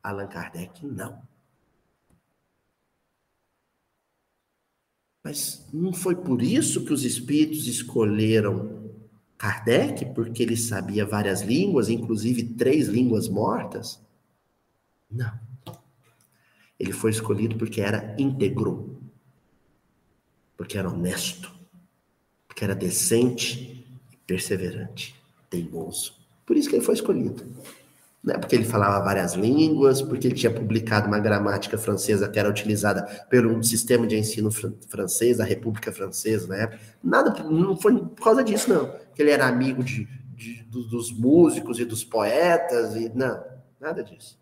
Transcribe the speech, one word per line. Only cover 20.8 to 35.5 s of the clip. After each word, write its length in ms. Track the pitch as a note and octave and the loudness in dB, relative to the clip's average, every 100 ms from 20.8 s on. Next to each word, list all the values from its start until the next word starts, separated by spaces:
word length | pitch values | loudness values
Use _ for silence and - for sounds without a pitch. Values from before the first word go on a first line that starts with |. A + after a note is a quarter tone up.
| F#2 | -4
honesto, 680 | E2+ F2 F2+ - - - - - - _ _ _ _ _ _ _ | -4 -4 -4 -6 -8 -16 -20 -20 -20 _ _ _ _ _ _ _
porque 160 | - | -6
era 100 | G2+ | -4
decente, 1120 | G2 F#2 - - A2+ B2+ - - - - - - - _ _ - | -2 -2 -2 2 4 4 0 -6 -6 -12 -18 -20 -20 _ _ -6
perseverante, 880 | F#2 - F#2+ F2+ - - - - - _ _ _ | -4 -2 -4 -4 -6 -12 -12 -14 -16 _ _ _
teimoso. 680 | F2 E2 E2+ D#2+ - - _ _ _ _ | -8 -6 -8 -8 -8 -10 _ _ _ _
Por 100 | D4+ | 2
isso 140 | - | 2
que 60 | - | 0
ele 80 | |
foi 100 | - | 2
escolhido. 500 | A3+ - - - - - - - - _ _ _ _ | 0 0 0 0 -6 -14 -18 -20 -20 _ _ _ _
Não 120 | - | -4
é 40 | F#2+ | -4
porque 160 | - | 2
ele 120 | B2 G#2+ | 2 2
falava 360 | G#2+ G2+ G2 | 2 2 2
várias 300 | G2 G2 F2 | 2 0 0
línguas, 680 | F2+ G#2+ D3 D#3 D3 C#3 C3 | 0 2 4 4 6 6 4
porque 240 | C3+ B2 B2+ | 0 0 0
ele 80 | |
tinha 180 | - A#2 | 2 0
publicado 560 | A2 A2 A2 A2 G#2+ G2+ | 0 0 0 2 2 2
uma 100 | G#2 | 0
gramática 600 | G#2+ G2+ G2+ G2+ - G#2+ | 2 2 0 -2 -4 -4
francesa 500 | - G2 - G#2 G2+ | -2 -2 2 2 2
que 100 | G#2+ | 2
era 120 | G#2 | 2
utilizada 520 | G#2 G#2+ G#2 G#2 F#2 - - - | 0 0 0 2 0 -4 -12 2
pelo 200 | B2 A2+ | 4 6
um 120 | A2+ | 2
sistema 440 | A2 A2+ - B2 A2 | 0 0 2 2 4
de 100 | G#2+ | 0
ensino 340 | G#2+ - G#2+ | 0 0 -2
fran-, 240 | G#2 G2+ - - | -2 -6 -8 -12
francês, 520 | - F#2 - A#2 A2+ | -6 -4 2 2 4
a 40 | |
República 460 | G2+ | 2